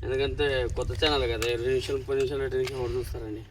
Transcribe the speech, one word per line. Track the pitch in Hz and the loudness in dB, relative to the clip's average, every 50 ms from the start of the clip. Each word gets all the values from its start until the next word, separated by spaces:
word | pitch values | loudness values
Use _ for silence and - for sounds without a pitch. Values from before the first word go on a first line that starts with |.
| - | -4
ఎందుకంటే | 123 131 131 139 135 127 143 147 143 135 127 123 113 - | -2 0 0 0 0 0 0 2 2 2 2 0 0 0
కొత్త | 131 123 - - - | -2 -2 -2 0 2
ఛానల్ | 160 156 147 139 127 117 | 2 2 4 4 2 2
కదా, | 117 110 113 120 120 | 0 0 0 0 0
ఇరవై | 117 120 131 131 | 0 2 2 2
నిమిషాలు, | 127 127 - 139 135 | 2 2 0 -2 -2
ముప్పై | 131 135 135 | -2 0 0
నిమిషాలు, | 135 135 131 143 135 135 | 2 2 2 0 -2 -2
రెండు | 131 131 131 | 0 0 0
నిమిషాలు | 131 120 131 131 | 0 0 -2 -2
ఎవరు | 123 120 120 | -2 -2 -2
చూస్తారండి | 123 123 - - 123 113 107 104 113 113 - | -2 -2 -4 -6 -6 -6 -8 -8 -8 -10 -14